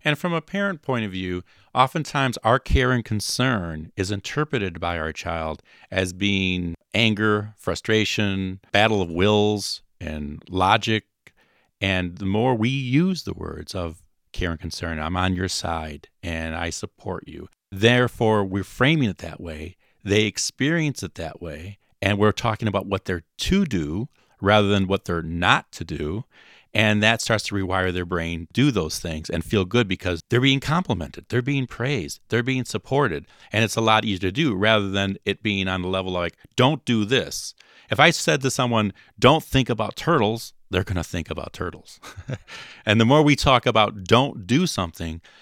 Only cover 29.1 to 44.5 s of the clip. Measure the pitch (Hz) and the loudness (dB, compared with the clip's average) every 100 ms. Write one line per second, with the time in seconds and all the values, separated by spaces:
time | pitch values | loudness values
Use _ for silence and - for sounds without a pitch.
29.1 | 80 - 82 - 107 90 120 104 92 92 | -8 -6 -6 -2 0 2 0 0 -2 -4
30.1 | 85 - 123 135 135 - 165 180 98 73 | -6 -2 2 2 2 0 -2 -2 -4 -6
31.1 | - - 123 123 143 123 - 123 139 71 | -12 -6 -4 -2 -4 -4 -6 -4 -4 -6
32.1 | - _ 117 120 131 117 104 - 139 131 | -12 _ -2 0 -4 -4 -8 -2 0 0
33.1 | 73 - _ - 107 113 - 110 110 110 | -2 -8 _ -4 0 0 2 2 2 2
34.1 | 92 92 104 160 92 104 110 98 98 98 | -2 -2 0 0 2 2 2 2 0 -2
35.1 | 95 98 98 107 98 95 92 90 95 92 | -2 -4 -2 -2 -2 -2 -2 -2 -4 -2
36.1 | 90 85 - - - 127 156 - 113 104 | -4 -4 -8 -4 2 4 2 0 0 2
37.1 | 127 71 - - - _ _ - 104 160 | 0 -2 -8 -10 -16 _ _ -4 4 4
38.1 | - - 151 131 - 123 113 104 - _ | 4 0 0 0 0 0 2 0 -4 _
39.1 | - 123 156 - 135 123 110 104 - - | 4 6 6 4 0 2 -2 -4 -4 0
40.1 | 165 104 117 - - _ 90 98 90 80 | 2 2 0 -8 -18 _ -4 -2 -4 -4
41.1 | 87 78 - - - 87 76 - - - | -6 -6 -8 -10 -10 -10 -10 -20 -20 -18
42.1 | - - 131 - - - - - 107 113 | -16 -12 -12 -12 -20 -18 -6 2 4 6
43.1 | 147 147 139 147 127 123 110 104 107 90 | 6 6 4 4 4 4 4 2 0 4
44.1 | 117 139 - 92 | 4 4 -2 0